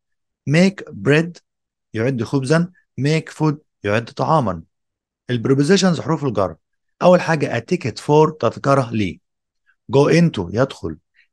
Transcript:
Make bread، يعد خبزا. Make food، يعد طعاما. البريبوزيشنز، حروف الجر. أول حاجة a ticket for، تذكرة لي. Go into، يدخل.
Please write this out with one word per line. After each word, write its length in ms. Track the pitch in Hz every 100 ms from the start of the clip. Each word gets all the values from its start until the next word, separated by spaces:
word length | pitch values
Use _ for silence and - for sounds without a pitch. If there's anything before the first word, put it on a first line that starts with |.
| _ _ _ _ -
Make 320 | 151 190 - - 104 101
bread، 220 | 151 170 165 _ _ _ _ _
يعد 280 | 110 120 131
خبزا. 480 | 110 139 131 160 175 _ _ -
Make 320 | 139 160 -
food، 220 | - 156 151 _ _
يعد 200 | 101 107
طعاما. 580 | 117 - 135 156 107 85 - _ _ _ _ _ -
البريبوزيشنز، 720 | 123 120 135 143 196 185 143
حروف 240 | 123 156
الجر. 320 | 139 104 92 78 _ _ _ -
أول 180 | 175 180
حاجة 380 | 156 160 131 117
a 40 | -
ticket 240 | 180 120 -
for، 380 | - 151 156 -
تذكرة 500 | 113 - 143 139 117
لي. 300 | 113 95 - _ _ _ _ _ _ - 131
Go 140 | 147
into، 380 | 156 165 - 87
يدخل. 460 | 104 135 - 87 78 _ _ _